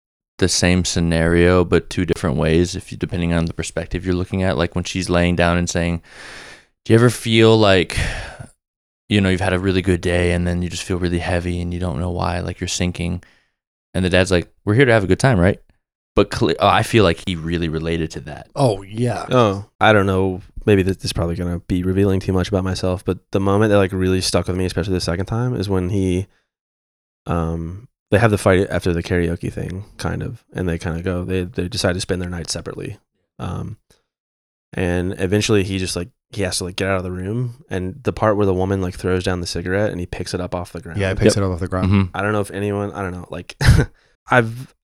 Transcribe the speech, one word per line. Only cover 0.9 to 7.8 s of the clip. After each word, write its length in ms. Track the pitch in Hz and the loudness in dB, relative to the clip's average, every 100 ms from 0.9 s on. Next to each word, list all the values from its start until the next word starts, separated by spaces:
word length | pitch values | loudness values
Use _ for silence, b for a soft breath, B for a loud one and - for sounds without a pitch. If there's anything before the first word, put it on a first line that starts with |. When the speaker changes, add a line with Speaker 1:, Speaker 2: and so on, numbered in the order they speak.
| 87 85 82 82 85 87 92 | 0 0 2 2 4 4 4
Speaker 1:
but 240 | 87 87 - | 4 0 0
two 160 | - | -4
different 320 | 85 85 87 67 | -2 -2 -2 0
ways, 380 | 78 80 87 | 2 2 2
if 180 | 92 - | -4 -12
you, 60 | - | -8
depending 340 | 82 87 85 | -6 -4 -2
on 140 | 85 82 | 0 -2
the 80 | |
perspective 500 | - 85 - 85 90 | -6 -8 -8 -6 -6
you're 100 | 92 | -2
looking 280 | 90 92 95 | -2 -2 -2
at. 160 | 92 69 | -2 0
Like, 160 | 87 | -2
when 100 | 90 | -4
she's 240 | 87 92 87 | -6 -6 -2
laying 280 | 87 87 87 | 2 2 2
down 200 | 85 87 | 2 2
and 140 | 87 | 0
saying, 320 | 87 85 85 B B B B B B B _ | -2 -2 -4 B B B B B B B _
"Do 80 | - | 2
you 60 | 113 | 4
ever 100 | 123 | 6
feel 480 | - 117 113 113 110 | 2 2 6 6 6
like, 400 | 104 95 | 6 4